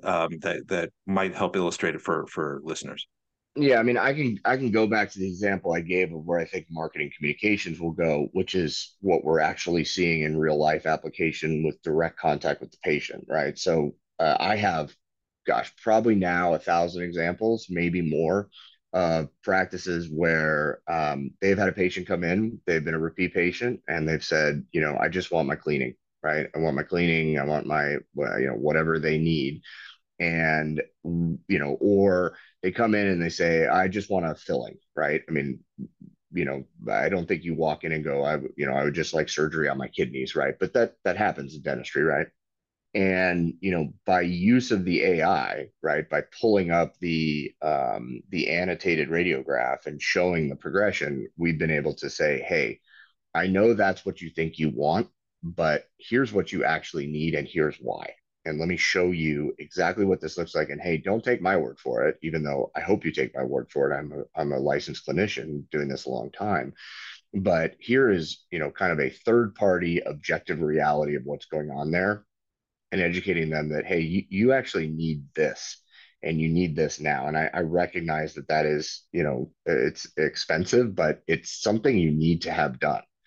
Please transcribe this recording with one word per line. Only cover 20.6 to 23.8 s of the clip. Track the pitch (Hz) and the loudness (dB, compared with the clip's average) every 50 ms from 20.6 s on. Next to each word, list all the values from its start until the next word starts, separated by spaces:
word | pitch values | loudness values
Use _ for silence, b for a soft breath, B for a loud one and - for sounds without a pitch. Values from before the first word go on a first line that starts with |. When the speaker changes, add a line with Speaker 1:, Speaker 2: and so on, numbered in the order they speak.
| 76 73 - - - 82 | 0 -2 -2 -4 -6 -4
Speaker 2:
um, | 82 80 76 73 69 69 69 67 - - | -2 0 0 0 -2 -4 -6 -8 -6 -2
they've | 95 98 98 | 2 2 2
had | 101 101 92 | 4 2 0
a | 80 | 2
patient | 98 90 90 - 95 87 | 2 0 0 0 -2 -4
come | - 92 87 87 | -2 -2 -2 0
in, | 82 90 104 110 113 117 - - | 0 2 2 0 -2 -4 -6 -2
they've | 90 85 80 73 | 0 0 0 0
been | 82 80 | 0 -2
a | 80 | -2
repeat | 80 82 - - 90 87 - | -2 -2 -2 -2 -2 -2 0
patient, | 92 87 90 - - 120 123 123 - | 0 0 0 0 -2 -4 -4 -4 -6